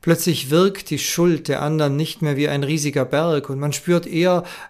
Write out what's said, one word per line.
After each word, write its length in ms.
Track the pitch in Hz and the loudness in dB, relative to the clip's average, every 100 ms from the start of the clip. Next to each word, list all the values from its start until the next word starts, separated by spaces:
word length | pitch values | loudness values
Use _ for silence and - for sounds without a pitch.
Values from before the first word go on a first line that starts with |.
Plötzlich 500 | - 165 180 143 131 | 2 2 2 -2 2
wirkt 400 | 156 190 196 - | 4 4 0 -6
die 80 | 147 | -6
Schuld 480 | - - 175 160 - | -4 2 2 2 0
der 160 | 139 | -2
anderen 320 | 147 156 147 | 0 0 0
nicht 280 | 139 156 - | 0 -2 -2
mehr 140 | 151 139 | -2 0
wie 120 | 147 | 0
ein 160 | 143 | 0
riesiger 400 | 143 160 143 139 | 0 0 0 -2
Berg 460 | 127 143 165 151 139 | 0 0 2 0 -2
und 100 | 135 | -4
man 120 | 147 | -4
spürt 360 | 143 - 175 170 | -4 0 0 0
eher, 340 | 165 175 180 170 - | 0 2 2 -2 -14